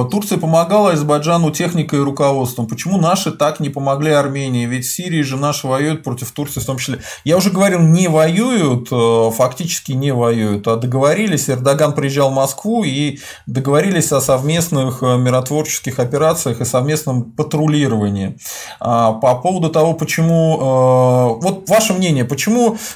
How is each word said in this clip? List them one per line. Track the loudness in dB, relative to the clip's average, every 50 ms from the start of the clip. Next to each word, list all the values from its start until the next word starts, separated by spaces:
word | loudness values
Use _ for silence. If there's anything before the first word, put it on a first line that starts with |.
| 0 0
«Турция | -2 -2 -2 -2 -2 -2
помогала | 0 2 2 2 4 4 4 4 4 4
Азербайджану | 2 2 2 0 0 0 2 2 2 2 2 0
техникой | 0 -2 -4 -2 -2 -2 -2 0 0 0
и |
руководством. | 0 0 0 0 2 2 2 0 -2 -4 -4 -6 -6
Почему | -6 -6 -6 -4 -2 0
наши | 2 2 2 2 0 -2 -4
так | -2 0 0 0 0 -2
не | -6 -6
помогли | -4 -4 -2 -2 -2 0 0 2
Армении? | 2 2 2 0 -2 -4 -4 -2 -2 -2 -2
Ведь | -2 -4 -6 -6
в | -6 -8
Сирии | -6 -6 -4 -2 -2
же | -2 -2 -2
наши | -2 -2 -2 -2 -2 -2
воюют | -2 0 0 0 0 -2 -4
против | -4 -8 -8 -8 -8 -10
Турции | -8 -8 -6 -6 -6 -8
в | -6
том | -6 -6 -6
числе». | -6 -6 -6 -8 -8 -14 -14 -6 0
Я | 2 2
уже | 2 2 2
говорил, | 2 2 2 2 4 4
не | 4 6 6 4 4 4
воюют, | 4 4 4 4 2 0 0 0 0 0 2 0 0 -2 -4 -2
э, | 0 2 2 4 4 4 2 2 2
фактически | 2 0 0 0 -4 -6 -6 -6 -6 -6 -4
не | -4 -2 -2 0 0
воюют, | 0 2 2 0 0 0 -2 -2 -2 -2
а | -2 -2
договорились. | -2 -2 -2 0 2 2 2 2 2 0 0 0 -2 -2 -2
Эрдоган | -2 0 0 0 2 2 2 0
приезжал | 0 -2 -2 -2 0 0 0 2
в | 2
Москву | 0 0 -2 -2 -4 -4 -2 0 0 0
и | -2 -2 -2 -4 -4 -6 -8 -14 -18 -20 -16 -10
договорились | -6 -4 -2 0 2 2 2 2 2 0 0 0 0
о | 0 0
совместных, | 0 0 0 0 0 0 0 -2 -2 -2 -2 -2 -2 -2 -2 -2
э, | 0 0 2 2
миротворческих | 2 2 2 0 0 0 -2 -2 -2 -4 -6 -6 -6 -6 -4 -2
операциях | -2 -2 0 0 2 2 0 0 -2 -4 -4 -4
и | -4
совместном | -2 -2 0 0 0 -2 -2 -2 -2 -2 -2 -4 -4
патрулировании. | -4 -6 -4 -2 0 0 0 2 2 2 2 2 0 0 0 0 -2 -2 -4 -6 -8 -10 -14 -14 -14 -14 -14 -16 -12 -6
А, | -4 0 2 2 2 2
по | 2 2 2 2 2
поводу | 2 0 -2 0 0 0 0
того, | 2 2 2 2
почему, | 2 -2 -4 -4 0 0 2 2 4 4 4 2 2
э, | 0 0 2 2 4 4 4 4 4 4 4 4 4 2 2 0 0 -2
вот | -2 -2 -2 -2 2
ваше | 2 2 2 2
мнение, | 0 0 0 2 2 0 0
почему, | -2 -4 -4 -2 0 2 2 2 2 0 -2 -8 -12 -6